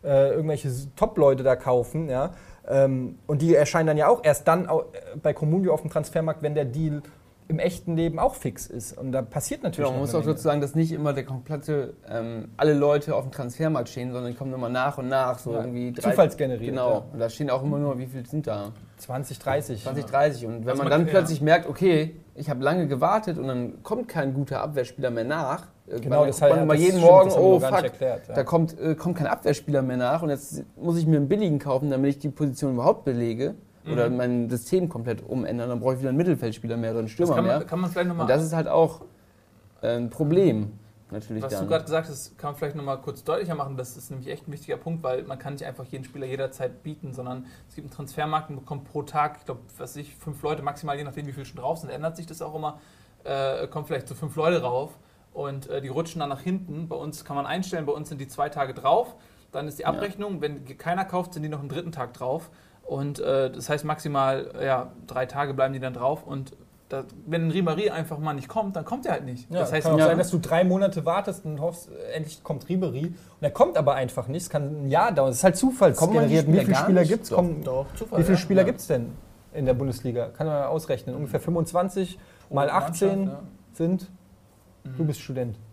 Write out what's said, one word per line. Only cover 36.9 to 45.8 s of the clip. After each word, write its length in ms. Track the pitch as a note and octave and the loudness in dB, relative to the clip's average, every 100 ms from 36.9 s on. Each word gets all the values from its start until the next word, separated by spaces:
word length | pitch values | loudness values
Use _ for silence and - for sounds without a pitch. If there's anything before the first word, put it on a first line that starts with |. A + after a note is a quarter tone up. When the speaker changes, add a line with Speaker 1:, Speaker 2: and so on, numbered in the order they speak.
Speaker 2:
oder 80 | A2+ | -4
einen 80 | A2 | -4
Speaker 3:
Das 60 | |
Speaker 2:
Stürmer 200 | G#2+ F3 - | 0 2 4
Speaker 3:
kann 100 | F3+ | 2
man, 100 | D3 | 0
Speaker 2:
mehr. 80 | - | 0
Speaker 3:
kann 120 | E3+ | -4
man 80 | F3+ | -2
vielleicht 180 | F3+ F3+ | -2 -2
noch 60 | E3+ | 0
mal 80 | |
Speaker 2:
Und 60 | D#3 | 2
das 140 | D3 | 2
ist 100 | D#3+ | 2
halt 140 | D#3+ D3+ | -2 2
auch, 340 | D3 D#3+ - - _ _ _ _ _ _ _ | 4 4 0 -18 _ _ _ _ _ _ _
äh, 140 | A#2 A#2+ | -4 -2
ein 140 | A#2+ | -4
Problem 640 | - D3+ F3 F#3 A2 G#2 - - _ _ | -2 2 4 4 2 -2 -8 -20 _ _
natürlich 340 | G#2 - A2 | -12 -8 -8
Speaker 3:
Was 80 | C3 | -4
Speaker 2:
dann. 120 | C3 | -4
Speaker 3:
du 40 | D3 | 0
gerade 160 | D#3+ | -2
gesagt 240 | D#3 D#3+ E3 | 0 -4 -4
hast, 300 | C#3 - - | -12 -16 -10
kann 140 | - | -10
man 60 | C#3+ | -6
vielleicht 180 | D3 D3+ | -8 -6
noch 80 | C#3 | -6
mal 120 | C3+ | -6
kurz 260 | - - | -8 -10
deutlicher 320 | - F3 F#3 D3+ | -4 -2 -2 -4
machen. 200 | C#3 C3 | -6 -8
Das 220 | B2 - | -10 -12
ist 140 | - | -14
nämlich 180 | C3+ B2 | -12 -10
echt 180 | C#3+ - | -12 -10
ein 40 | |
wichtiger 240 | D3 - C#3+ | -14 -8 -8
Punkt, 260 | E3 E3 | -6 -6
weil 200 | C3+ B2+ | -2 -4
man 160 | C3+ B2+ | -6 -10
kann 140 | - | -10
nicht 120 | C#3 - | -10 -10
einfach 180 | C3 | -12